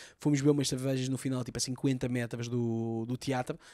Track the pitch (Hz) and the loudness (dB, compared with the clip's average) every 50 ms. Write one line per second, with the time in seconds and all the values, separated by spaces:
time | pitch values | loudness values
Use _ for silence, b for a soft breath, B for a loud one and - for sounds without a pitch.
0 | B B B B - 147 147 139 135 147 147 143 135 - 139 127 127 135 135 131 | B B B B 0 2 2 4 6 6 6 4 4 0 0 -2 -2 0 0 0
1 | 127 131 131 127 - 135 131 127 120 113 120 123 - - 127 - - 139 131 127 | 0 -2 -2 -2 -2 -2 -2 -2 -4 -4 -4 -4 -4 -4 -2 0 0 2 2 2
2 | - 123 123 123 120 117 - 117 120 120 120 120 120 117 113 113 113 113 113 113 | 0 0 0 -2 -2 -2 -4 -6 -4 -2 0 0 0 2 0 0 0 -2 -2 -2
3 | 113 120 127 - - 139 131 127 127 - 151 - b b | -2 -2 -4 -4 -2 -2 0 0 0 -2 -6 -8 b b